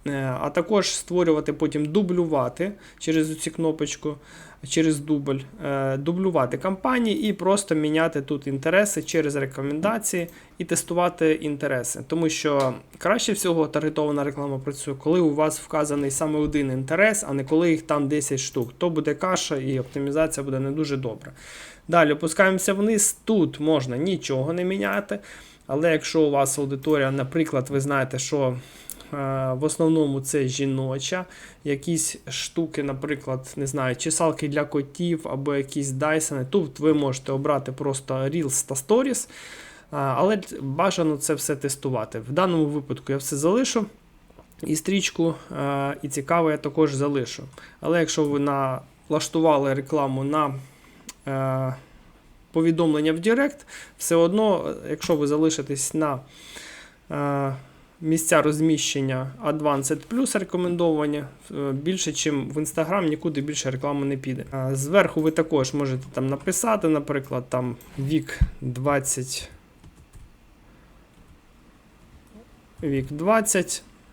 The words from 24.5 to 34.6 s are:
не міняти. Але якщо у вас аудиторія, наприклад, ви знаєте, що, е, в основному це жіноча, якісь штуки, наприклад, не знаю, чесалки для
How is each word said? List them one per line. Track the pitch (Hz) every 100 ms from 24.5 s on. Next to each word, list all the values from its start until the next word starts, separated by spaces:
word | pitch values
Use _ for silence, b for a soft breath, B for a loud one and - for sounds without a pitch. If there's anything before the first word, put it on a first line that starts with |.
не | 170 180
міняти. | 190 202 202 202 202 B B B B -
Але | 135 165
якщо | 156 - 160
у | 151
вас | 143 135 -
аудиторія, | 143 139 135 151 135
наприклад, | 135 131 165 156 139 127
ви | 139
знаєте, | 135 139 131 131
що, | - 147 131
е, | 123 B B B B - 143 139 135 131
в | 127
основному | 151 - 165 160 151 139
це | 135 151 131
жіноча, | 131 139 135 131 135 135 185 180 B B B
якісь | 147 139 156 165 - - -
штуки, | 135 - - 160 160
наприклад, | 139 135 147 143 139 131 131 -
не | 135
знаю, | 143 127 123
чесалки | - 156 165 156 151
для | 143